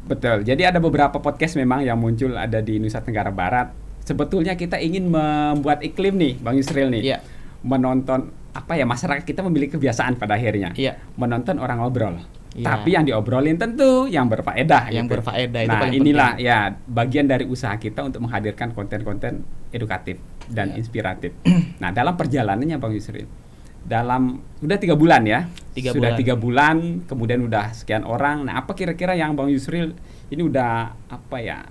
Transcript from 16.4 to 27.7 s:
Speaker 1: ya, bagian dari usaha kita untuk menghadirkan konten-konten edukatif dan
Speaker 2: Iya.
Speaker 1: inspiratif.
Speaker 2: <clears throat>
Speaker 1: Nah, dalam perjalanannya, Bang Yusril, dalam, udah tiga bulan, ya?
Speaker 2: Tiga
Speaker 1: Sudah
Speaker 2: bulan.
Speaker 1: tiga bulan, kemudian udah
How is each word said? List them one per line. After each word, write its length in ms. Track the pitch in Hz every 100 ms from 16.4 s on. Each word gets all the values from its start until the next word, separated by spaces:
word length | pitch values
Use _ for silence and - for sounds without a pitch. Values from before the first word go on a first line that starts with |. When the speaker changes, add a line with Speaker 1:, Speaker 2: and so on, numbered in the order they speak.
| 123
Speaker 1:
ya, 120 | 117 101 101 -
bagian 380 | 120 123 139 143
dari 160 | 127
usaha 320 | 123 127 113 107
kita 240 | 110 110
untuk 200 | 139 131
menghadirkan 500 | 120 110 107 101 117
konten-konten 720 | 113 98 107 107 98 123 135 - - -
edukatif 520 | 117 110 92 - 90 - - -
dan 240 | 110 98
Speaker 2:
Iya. 60 | -
Speaker 1:
inspiratif. 580 | 113 113 104 92 87 -
Speaker 2:
<clears throat> 320 | 175 180 - -
Speaker 1:
Nah, 140 | 90
dalam 240 | 101 135 175
perjalanannya, 640 | 131 139 110 98 147 151
Bang 160 | 117
Yusril, 340 | 107 - 107 113 - - - - -
dalam, 580 | - 113 120 127 127 123 - -
udah 200 | 156 202
tiga 160 | 156
bulan, 320 | 160 160 151 107
ya? 260 | 117 175 - -
Speaker 2:
Tiga 180 | - 127
Speaker 1:
Sudah 240 | 139 120 117
Speaker 2:
bulan. 0 |
Speaker 1:
tiga 200 | 127 123
bulan, 400 | 117 123 151 160 170 170
kemudian 400 | 175 135 113 123
udah 300 | 120 110 104